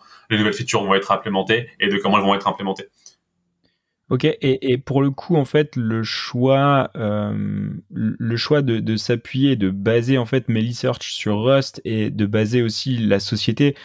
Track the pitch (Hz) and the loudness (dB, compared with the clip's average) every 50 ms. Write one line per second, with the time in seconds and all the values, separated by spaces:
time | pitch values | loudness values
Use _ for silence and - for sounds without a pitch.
0 | - - - - _ - 110 107 107 107 101 - 110 - - 110 101 98 98 98 | -14 -20 -20 -20 _ -2 0 0 2 0 0 -2 -4 -2 -2 -2 2 2 2 0
1 | 98 - 101 95 - 107 98 98 95 110 110 120 123 - - - - 101 101 98 | 2 0 -2 -2 0 -2 -2 -2 0 2 0 0 0 -6 -6 -2 -2 0 0 0
2 | - 101 101 104 98 98 98 98 101 101 95 - 101 98 98 - - - _ _ | 2 2 2 2 4 2 0 2 0 -2 -4 -4 -6 -6 -6 -8 -12 -16 _ _
3 | _ - - _ _ _ _ _ _ _ _ _ _ _ _ _ _ _ _ _ | _ -20 -20 _ _ _ _ _ _ _ _ _ _ _ _ _ _ _ _ _
4 | _ - 131 127 151 156 151 - - 135 131 131 - 135 123 139 - - 131 139 | _ -4 -2 0 2 0 0 0 0 0 0 0 0 0 -2 -2 -2 -2 0 2
5 | 139 139 135 - - - 175 156 135 - - 151 151 151 - 127 117 110 113 113 | 2 2 0 -4 -2 0 0 2 2 2 2 0 0 0 -2 -2 -2 -2 -2 -2
6 | 113 107 - - - - - 120 123 131 135 135 139 143 143 135 - - - - | -2 -4 -6 -8 -8 -6 -2 0 2 4 4 4 4 4 4 2 0 -2 -4 -4
7 | 113 104 104 104 104 104 107 104 101 101 101 101 101 101 - - - _ - 117 | -4 -2 -2 -2 -2 -2 -4 -4 -4 -4 -4 -4 -6 -6 -8 -10 -14 _ -6 -4
8 | 113 110 - - 120 113 117 117 - - 151 147 139 127 117 110 110 110 110 104 | -2 -2 -2 -2 -2 -2 -2 -2 0 0 2 2 2 2 0 0 0 -2 -2 -2
9 | - - 123 113 - - - 131 139 139 135 107 98 95 95 98 98 113 113 120 | 0 -2 -2 -2 -4 -6 -2 2 2 2 2 2 2 0 0 0 0 2 2 2
10 | 113 123 135 131 120 110 135 131 120 - 113 110 110 120 120 - - 127 120 - | 2 2 2 2 2 0 -2 -2 0 0 0 0 0 -2 -2 -2 -2 -2 -2 -2
11 | - - - - - 107 104 104 110 127 139 139 135 - - - - - 113 110 | -6 -10 -10 -6 -2 -2 0 2 2 4 4 4 2 0 -6 -10 -6 -4 -2 -2
12 | 107 107 95 104 104 101 107 107 110 107 120 127 117 113 107 - - 135 127 117 | -2 -2 0 0 0 0 2 2 2 2 2 2 2 0 -2 -4 -4 -2 -2 0
13 | 113 104 98 98 101 - - 104 - - 113 - 143 143 139 - | 2 2 2 2 2 -2 -4 -2 -2 -2 0 2 2 2 0 -2